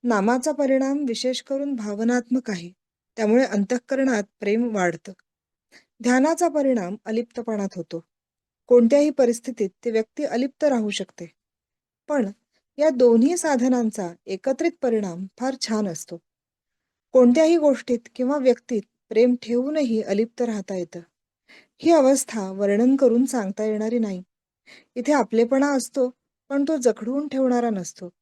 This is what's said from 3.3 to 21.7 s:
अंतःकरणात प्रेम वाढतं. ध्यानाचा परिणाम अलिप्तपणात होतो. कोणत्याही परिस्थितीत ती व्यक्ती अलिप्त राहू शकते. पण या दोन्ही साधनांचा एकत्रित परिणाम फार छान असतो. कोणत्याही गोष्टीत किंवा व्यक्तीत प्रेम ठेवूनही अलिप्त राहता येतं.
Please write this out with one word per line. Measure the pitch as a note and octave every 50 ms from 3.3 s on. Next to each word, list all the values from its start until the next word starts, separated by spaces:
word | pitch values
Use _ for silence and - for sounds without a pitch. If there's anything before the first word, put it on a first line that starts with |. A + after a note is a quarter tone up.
| A3 B3 C4+
अंतःकरणात | - - G3+ G3+ - B3 B3 _ _ C#4 C4 C4+ C4 B3 G#3 G3 _ _ _
प्रेम | G#3 G3+ G#3 A3+ B3 A#3+ G#3+
वाढतं. | G3+ F3+ F3 E3 D#3+ _ - F#3+ _ _ _ _ _ _ _ _ _ _ _ _ - _ _ _ _
ध्यानाचा | A3+ A#3+ B3 C4 C4 D#4 E4 D#4+ F4+
परिणाम | E4 C#4+ D4+ C#4 C4+ B3+ A3+ F#3 F3 G3+ A3 _
अलिप्तपणात | - A3 A3+ A#3+ _ _ B3 - A#3 A3 G3+ G3 G3 -
होतो. | F#3 E3 _ - E3 _ _ _ _ _ _ _ _ _ _ _ _ _
कोणत्याही | _ B3 B3 A#3 A3+ C#4+ C#4+ D4 D4+
परिस्थितीत | C#4+ - C4 A#3+ A#3 A#3 _ - B3 - G#3+ F#3 _ _ -
ती | A#3+
व्यक्ती | A3 A3 A3 _ _ - D4+
अलिप्त | C#4 - A#3 C4 C4+ _ _ D4+
राहू | D4 C4+ A#3 G#3+ G#3
शकते. | G#3 - F#3+ _ _ - F3 D#3+ _ _ _ _ _ _ _ _ _ _ _ _ _ _ _
पण | - D4 C#4 A3 G3 G3+ _ _ _ _ _ _ _ _
या | - D4 D#4+
दोन्ही | C4+ A#3+ B3+ A#3+ A#3 A3+ A#3+ D4 F4+
साधनांचा | F4 - D#4 C#4+ A#3+ A#3+ C4 B3+ B3 A#3 A3 - - F#3+ E3+ E3+ _ _
एकत्रित | - G3 F#3 - C4+ C4 - E4 E4+ E4+ _
परिणाम | - B3 A3+ A3 G3+ F#3 E3 F3 F#3+ F#3+ _ -
फार | A#3+ C4 C4+ C4+ -
छान | - A3+ G#3+ G#3+
असतो. | F#3+ E3 - - - F3 E3+ _ _ _ _ _ _ _ _ _ _ _ _ _ _ _ _ _ _
कोणत्याही | - C4 B3 A#3+ B3 D#4 D#4+ D#4+ E4+
गोष्टीत | E4+ D4+ D4 C4+ - - - B3 A#3 _ - _
किंवा | - B3+ B3 C#4+
व्यक्तीत | D4 B3+ C4 A#3+ - _ - B3+ G#3 - _ _ _ _ _
प्रेम | A3+ G#3+ A#3+ B3 B3 A#3+
ठेवूनही | - A3 A#3+ A#3+ B3+ C#4 D4+ D#4 C#4+ A#3 A3+ A3
अलिप्त | - - G3 G3+ A3+ A#3 _ -
राहता | A#3+ A#3+ G#3+ G#3 F#3+ - G3
येतं. | F#3 F3 - - F3 E3+ _ _ _ _ _ _ _ _ _ - - _ _